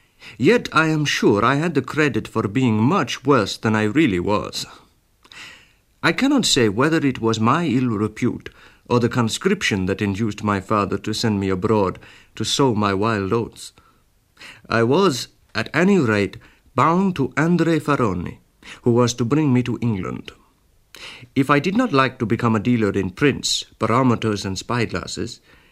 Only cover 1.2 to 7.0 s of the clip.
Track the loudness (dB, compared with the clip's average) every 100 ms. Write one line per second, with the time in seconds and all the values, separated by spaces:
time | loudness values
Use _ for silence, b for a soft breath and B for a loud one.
1.2 | 4 4 4 2 0 -2 -4 0 0 0
2.2 | -4 -4 -2 0 2 2 2 2 -2 -4
3.2 | 2 2 2 -2 0 0 0 2 2 0
4.2 | 0 -2 -4 -10 -12 -16 _ _ _ _
5.2 | _ B B B B B B -4 -2 0
6.2 | 2 2 2 2 2 2 2 2